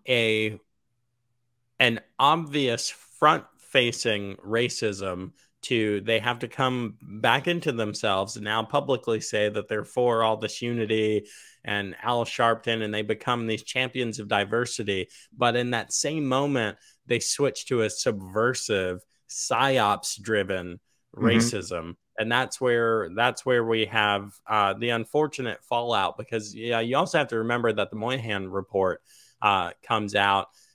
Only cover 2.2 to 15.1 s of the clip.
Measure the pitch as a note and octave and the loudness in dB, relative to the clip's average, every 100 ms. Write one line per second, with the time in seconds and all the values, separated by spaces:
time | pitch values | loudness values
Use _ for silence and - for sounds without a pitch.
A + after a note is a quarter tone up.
2.2 | C#3 D#3+ D#3 D3 C3 A2+ - - - - | 4 4 0 -2 0 0 -4 -10 -18 2
3.2 | D3+ E3 - _ - C3+ A#2+ A2+ A#2+ G#2 | 4 4 0 _ -2 0 2 0 0 0
4.2 | G2+ G2 G2 A2+ A#2+ - A2 G2 F#2+ F2+ | -2 -8 -4 -2 -2 -2 -4 -4 -4 -6
5.2 | F#2 - _ _ - A#2+ G#2+ G#2 G2+ A2+ | -8 -14 _ _ -4 0 0 0 0 0
6.2 | A#2+ A#2+ A#2 - C3 B2+ A#2 - - G#2+ | 0 -4 -4 -2 0 0 -4 -8 -16 -2
7.2 | A#2 C3 D3+ F3 D#3+ A#2 G#2+ G2+ A2 F#2+ | 2 4 2 -2 -2 -2 -2 -2 0 0
8.2 | G2+ A2+ G#2 A2 A2 C#3+ C#3 B2 - A2 | 0 -6 -4 -2 0 -2 0 0 0 -2
9.2 | - G#2+ G#2 G#2+ G2+ G#2+ - - B2 A2+ | -2 0 0 0 -4 -4 -4 0 2 4
10.2 | A2 A2 A2 - A#2+ A#2+ G#2+ A2 G#2+ G#2+ | 2 2 -4 -6 -4 -2 0 2 2 0
11.2 | G2+ - - - G#2+ G2+ G2 - A2+ A#2+ | -2 -12 -20 -14 -6 -4 -4 -6 -2 -2
12.2 | A2+ - A#2 A2+ - A2+ G#2+ G#2 G#2+ G#2+ | 0 2 2 2 0 -2 -2 -2 -2 -2
13.2 | - A#2+ A2+ A2 - B2+ B2+ C3 A#2+ A2 | -2 -2 -2 -4 -4 -4 -4 -2 -4 -6
14.2 | G#2 G#2 G2+ A#2 A#2+ - G2+ F#2+ F2+ | -2 0 2 0 -2 -4 -2 -2 -4